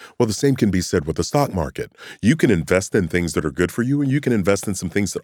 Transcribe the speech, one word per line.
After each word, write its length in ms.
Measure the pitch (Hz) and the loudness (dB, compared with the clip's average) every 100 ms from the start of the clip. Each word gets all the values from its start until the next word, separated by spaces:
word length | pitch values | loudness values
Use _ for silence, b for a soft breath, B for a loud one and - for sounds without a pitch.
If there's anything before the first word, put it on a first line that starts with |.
| B B | B B
Well, 80 | 113 | 0
the 60 | |
same 240 | 104 143 131 | 2 0 2
can 140 | 110 | 2
be 100 | 92 | 2
said 240 | 90 95 78 | 0 -2 -2
with 100 | 80 | -4
the 80 | |
stock 300 | 85 147 143 | 0 0 0
market. 380 | 92 73 - - _ B B | -2 -4 -6 -12 _ B B
You 120 | 104 | 0
can 160 | 160 117 | 2 4
invest 440 | 92 73 90 101 | 2 2 0 2
in 140 | 117 85 | -2 0
things 260 | 90 87 | 0 -2
that 100 | 85 | -2
are 60 | 78 | -2
good 200 | 69 87 | 0 -2
for 120 | - | 0
you, 200 | 120 143 | -2 0
and 80 | 139 | 0
you 100 | 139 | 0
can 120 | 139 | 0
invest 340 | 117 92 98 - | 0 2 2 0
in 80 | |
some 160 | 98 90 | -6 -4
things 220 | 101 101 | -2 -2
that 100 | - | -4